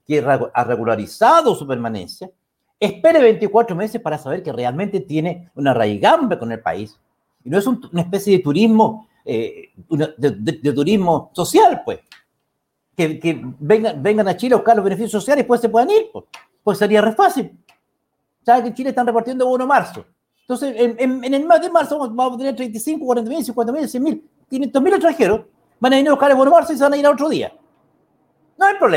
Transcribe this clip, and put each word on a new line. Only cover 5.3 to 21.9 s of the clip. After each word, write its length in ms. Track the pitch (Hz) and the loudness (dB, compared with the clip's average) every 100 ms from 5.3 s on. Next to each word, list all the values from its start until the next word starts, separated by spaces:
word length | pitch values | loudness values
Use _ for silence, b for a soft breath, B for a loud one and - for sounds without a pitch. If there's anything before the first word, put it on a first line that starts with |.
| 170 - | -6 -14
una 200 | - 139 | -4 0
raigambre 640 | 117 107 104 196 339 254 175 | 2 0 2 2 2 2 -4
con 120 | 117 | -6
el 100 | 113 | -6
país? 380 | 82 90 107 _ _ _ _ _ | -6 -8 -12 _ _ _ _ _
Y 60 | 123 | -4
no 80 | 180 | -2
es 80 | 247 | 0
un, 220 | 247 - | -4 -4
una 100 | 170 | -6
especie 340 | 175 196 202 185 | -4 -4 2 2
de 60 | |
turismo, 640 | 147 151 226 220 190 - _ _ | 2 2 4 4 2 -2 _ _
eh, 460 | - 113 110 - - _ - | -8 -6 -6 -12 -20 _ -6
una, 200 | 151 156 - | -4 -4 -2
de, 140 | 139 | -4
de, 220 | 98 107 | -2 -6
de 200 | - 143 | -4 -2
turismo 580 | 139 151 214 175 147 - | 0 0 2 2 -2 -4
social, 500 | - 170 339 403 285 | -8 2 4 4 2
pues. 160 | - 98 _ - _ _ _ _ _ _ _ - | -8 -12 _ -20 _ _ _ _ _ _ _ -4
Que, 240 | 156 156 | -4 -2
que 220 | 165 151 127 131 | -4 -4 -8 -8
vengan, 440 | 147 220 220 143 | 2 2 2 -2
vengan 240 | 190 214 190 | 0 0 0
a 100 | 180 | -2
Chile 180 | 247 | 0
a 40 | 233 | 2
buscar 160 | 233 | 4
los 100 | 214 | 2
beneficios 280 | 196 185 226 | 2 -4 -4
sociales 280 | 214 208 285 | -4 -2 0
y 20 | |
después 180 | 254 233 | 2 0
se 80 | 226 | 2
puedan 220 | 226 285 | 0 2
ir, 160 | 427 440 | 2 0
pues. 120 | - - - _ _ | -12 -18 -20 _ _
Pues 140 | 208 202 | -4 0
sería 240 | 208 208 | 2 2
re 100 | 214 | 2
fácil. 400 | 220 392 277 - - _ _ _ _ _ _ _ _ | 2 2 2 -6 -12 _ _ _ _ _ _ _ _
¿Sabe 200 | - 247 | 2 2
que 60 | 233 | 0
en 60 | |
Chile 140 | 233 262 | -6 -4
están 160 | 254 240 | -2 0
repartiendo 400 | 226 233 254 254 | 0 -2 -4 -2
bono 200 | 254 254 | 0 0
marzo? 400 | 262 - 107 - _ _ _ | 0 0 -14 -20 _ _ _
Entonces, 320 | - 247 285 220 | -8 -6 -4 0
en, 180 | 240 226 | -2 0
en, 260 | 262 262 | -4 -4
en 100 | 247 | -4
el 100 | 277 | -2
mes 160 | 320 320 | 2 2
de 100 | 349 | 4
marzo 280 | 339 269 | 0 0